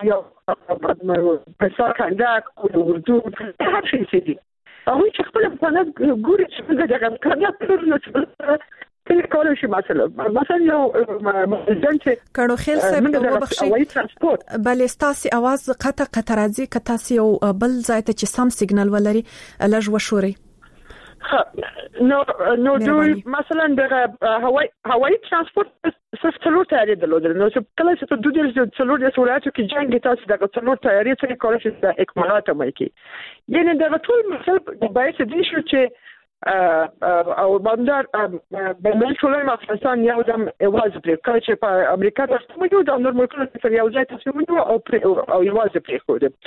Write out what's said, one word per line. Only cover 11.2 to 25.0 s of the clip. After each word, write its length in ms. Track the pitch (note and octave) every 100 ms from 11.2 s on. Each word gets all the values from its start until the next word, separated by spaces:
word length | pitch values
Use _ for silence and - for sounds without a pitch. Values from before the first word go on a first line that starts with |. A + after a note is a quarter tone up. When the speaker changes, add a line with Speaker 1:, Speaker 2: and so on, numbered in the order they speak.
Speaker 1:
م-، 300 | G#3 G3 F#3+
مهاجران 480 | G#3 - G3+ C#4+ D4+
چې، 60 | C#4+ A#3+ - -
Speaker 2:
کړو 180 | A#3+ A#3+ -
خیل 120 | D4+
صاحب، 240 | - D4+
Speaker 1:
موږ 80 | C4+
دغه 220 | C#4+ B3+
Speaker 2:
وبخښئ. 320 | C4 C#4 - F#3+
Speaker 1:
هوایي 180 | A3
ترانسپورت. 560 | D4 C4+ G#3+ - E4 B3 - A3+ G#3+
Speaker 2:
بلې 180 | B3+ B3 -
ستاسې 380 | D4 C#4 - A#3
اواز 300 | B3 C#4 -
قطع، 340 | B3+ C4+ C#4
قطع 300 | C#4 - -
راځي. 320 | G#3+ G#3+ G#3+ C4
که 120 | A#3
تاسې 340 | - A3+ -
یو، 260 | A#3+ A3 G#3
آه، 100 | G#3
بل 200 | F#3+ A#3+ B3+ A#3
ځای 120 | A3+
ته 100 | A3
چې 120 | A3
سم 240 | G3+ - B3
سیګنال 400 | - G3 G3+ G3+
ولري، 360 | G#3 G#3 G#3+ A#3 - - -
لږ 240 | G3+ A3 G#3
وښورئ. 400 | G#3 - G#3 F#3+ G3 _ _ - - - - - - -
Speaker 1:
ښه. 120 | C4+ - - - - - -
نو، 240 | B3 C#4 C#4 - F3+ A#3+
نو 140 | B3+ C#4
دوی 80 | A3
Speaker 2:
مهرباني. 360 | D4+ D4+ D4+ A3+
Speaker 1:
مثلاً 480 | C#4+ D4 D#4+ D#4
دغه، 260 | C4+ C4 C4 A#3+ -
آه، 160 | A3+ A3
هوایي، 300 | A#3+ C4+ D4+ - -
هوایي 300 | A#3+